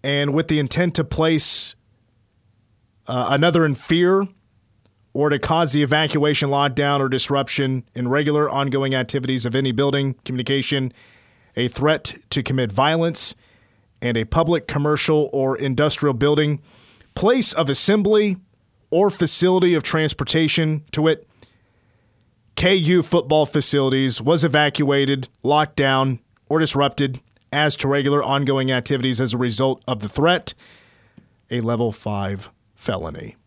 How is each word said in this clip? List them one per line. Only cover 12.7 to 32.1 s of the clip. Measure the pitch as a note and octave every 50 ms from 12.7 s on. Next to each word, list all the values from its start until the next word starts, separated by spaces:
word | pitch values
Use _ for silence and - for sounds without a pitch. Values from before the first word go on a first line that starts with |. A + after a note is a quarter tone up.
violence, | G2 G2 C3+ D3+ D#3+ E3 E3 E3+ D#3+ - - - - _ _ _ _ _ _ _ _ _ _ _ _ _
and | - A#2+ A#2 A2+
a | A2+
public, | - - E3 E3 D#3 F3 D#3 - -
commercial, | - D3+ C#3+ D3+ D3+ C#3+ - - D#3 D3+ D3 -
or | - C#3 C3 C3 C3
industrial | - C#3 C3+ C3 A#2 D3+ D3+ - - - D3
building, | C3+ A2+ C#3 C#3+ D3 D3 D3+ D3 D3 C#3 _ _ - - _ _ _ _ - _ _
place | - F3+ G#3 B3 C4 A3 - -
of | D#3 E3 C#3
assembly, | C#3 - - - G3+ G#3+ G3 G3+ G#3+ G#3 G#3 G#3 F#3+ F#3 _ _ _ _ _ _ _ _ _ _
or | - E3+ G3+ G3+
facility | F#3+ - F3 D3+ - - F3+ F#3 F#3 F#3 F#3 F3+
of | F3 D#3
transportation, | - - - D#3+ D#3 D3 - - C3+ - - D#3+ D#3+ D3+ - - D#3+ D#3 D#3 D3 D3+ _
to | - D#3
wit, | D3+ D#3+ D#3 - - _ _ _ - _ _ _ _ _ _ _ _ _ _ _ _ _ _ _ _ _ _ _ _ _ _
K | - E3+ F3+ G3
U | F#3+ E3 D#3 F3+ F3+
football | D#3+ - - F3 - C3+ D#3 D#3 D3
facilities, | - - D3+ C3+ - D3 C#3 C3+ C3 C3 C3+ C3+ C3 A#2 -
was | A2 C#3 E3+ D#3+ B2+
evacuated, | D#3+ B2+ D3+ D3+ D3 - - D3+ C#3 C#3 C#3 C#3 C3+ C#3 C3+ B2+ - _ _
locked | - C3 D3 D3+ D3+ D3+ -
down, | - C#3 C3+ C3+ C3 C3+ C3+ B2+ A2+ _ _ _ _ _ _
or | D3 D#3+
disrupted | D#3+ D3 - C#3 C#3+ C#3 C#3+ - C#3+ C3+ B2+ - _ _ _ _ _ _
as | - D3 D3+ D3+ C#3
to | - -
regular | C3+ C#3 C#3+ C3 C#3 C#3+ D3
ongoing | - A2+ C3+ C#3 C#3+ C3 C#3 C3+ C3 C3
activities | C3 B2 A#2+ - D3 B2+ B2 C3 B2 G#2+
as | C3 A#2+
a | A#2 A#2+
result | B2+ B2 A2 B2 C3+ C3 B2+ - _
of | - B2+ G#2+
the | G2+ G2+
threat, | - - D3 E3 F3+ F3 - - - _ - - - - _ _ _ _ _ _ _ - _ _ _ _ _ _
a | A#2+ B2
level | A2+ A2+ A#2+ A2+ A#2+ A2+
five | G#2+ - - A2